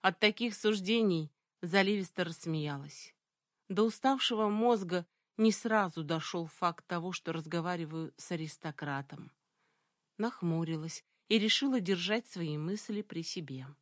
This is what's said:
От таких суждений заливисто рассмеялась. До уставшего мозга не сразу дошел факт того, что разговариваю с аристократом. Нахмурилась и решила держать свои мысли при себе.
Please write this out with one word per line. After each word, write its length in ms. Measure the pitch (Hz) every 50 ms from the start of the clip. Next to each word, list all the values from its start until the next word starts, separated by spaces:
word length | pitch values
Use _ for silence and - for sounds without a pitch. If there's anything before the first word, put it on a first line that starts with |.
От 180 | - 190 180 _
таких 360 | - 208 208 - 233 240 202
суждений 760 | - - 214 214 202 185 185 226 233 220 202 175 160 156 147 _ _ _ _ _ _
заливисто 640 | - 175 170 196 190 196 214 202 185 170 _ - 180
рассмеялась. 880 | 170 165 - - 170 160 156 147 147 143 139 143 147 - - - - _ _ _ _ _ _ _ _ _ _ _ _
До 160 | 196 185 220
уставшего 640 | 226 214 - - 262 269 254 - - 240 214 220 208
мозга 580 | 208 214 226 240 240 208 190 170 180 180 170 _ _ _ _ _ _
не 160 | - 220 226
сразу 520 | 202 - - 233 220 214 202 180 - 170 160
дошел 420 | 147 165 160 156 - - 175 165
факт 400 | 156 - - - 175 165 - _
того, 260 | _ 185 175 165 185
что 200 | 180 - _ 170
разговариваю 800 | 160 165 156 156 170 170 165 175 180 170 165 151 156 165 160 - _
с 140 | - - -
аристократом. 1000 | 180 165 160 156 - - - 160 143 - 151 143 139 139 139 139 160 151 151 - _ _ _ _ _ _ _ _ _ _ _ _ _ _ _ _ _
Нахмурилась 880 | - 208 233 - - - 170 165 165 165 160 165 156 156 165 - - _ _ _ _ _ _
и 100 | 214 220
решила 420 | 202 220 - - 285 277 254 247
держать 460 | 185 175 196 175 175 190 214 233 226 -
свои 280 | - 180 170 156 151
мысли 460 | 151 151 170 202 208 - - 214 208
при 200 | 208 _ - 165
себе. 440 | 165 - - 185 165 135 135 131 131 135 143 _